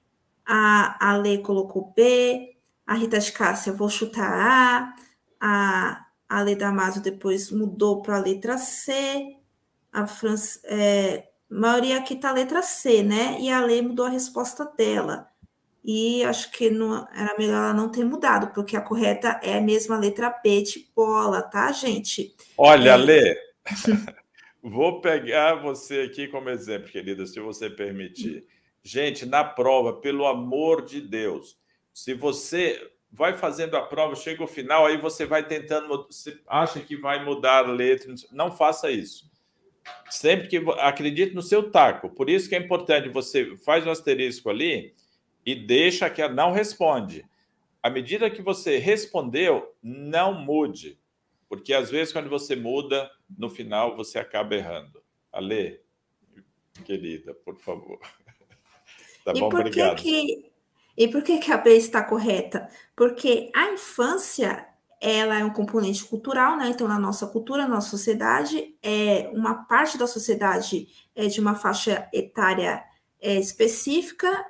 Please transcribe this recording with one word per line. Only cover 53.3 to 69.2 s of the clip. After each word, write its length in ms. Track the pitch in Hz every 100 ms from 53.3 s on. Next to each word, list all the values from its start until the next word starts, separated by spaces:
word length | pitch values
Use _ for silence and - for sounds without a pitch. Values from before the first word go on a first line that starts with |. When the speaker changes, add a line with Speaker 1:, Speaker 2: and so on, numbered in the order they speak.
| -
Speaker 2:
no 100 | 113
final, 480 | - 110 104 120 110
você 220 | 104 113
acaba 380 | - 104 107 104
errando. 460 | 85 82 73 - _ _ _
Ale, 480 | 98 95 110 87 - _ _ _ _ _ _ _ _ _ -
querida, 480 | - 95 85 78 82
por 240 | - - -
favor. 420 | - 87 - -
<laughs> 240 | - - _ _ _ _ _ _ _ - - -
Tá 80 | -
Speaker 1:
E 60 | -
Speaker 2:
bom? 80 | 107
Speaker 1:
por 140 | - 110
que 100 | 104
Speaker 2:
Obrigado. 160 | 95 -
Speaker 1:
que, 560 | 320 311 294 - - _ _ _ _ -
e 120 | 226
por 140 | 285
que 160 | 294 320
que 120 | 302
a 60 | 233
B 200 | 233 226
está 240 | 226 226
correta? 640 | 208 220 214 185 - 196 - - -
Porque 560 | - 240 247 277 226 233 247
a 160 | 392
infância, 920 | 381 - - 254 370 - - 208 - - _ _ -
ela 380 | 220 220 220 214
é 40 |
um 60 | 214
componente 560 | 214 208 226 196 196
cultural, 540 | - 220 269 254 262 320
né? 100 | 247
Então, 180 | 240 220
na 120 | 208
nossa 280 | 196 202 202
cultura, 360 | 226 226 277
na 140 | 277 220
nossa 120 | 202
sociedade, 880 | 202 226 220 226 254 302 311 - -
é 480 | 214 214 208 196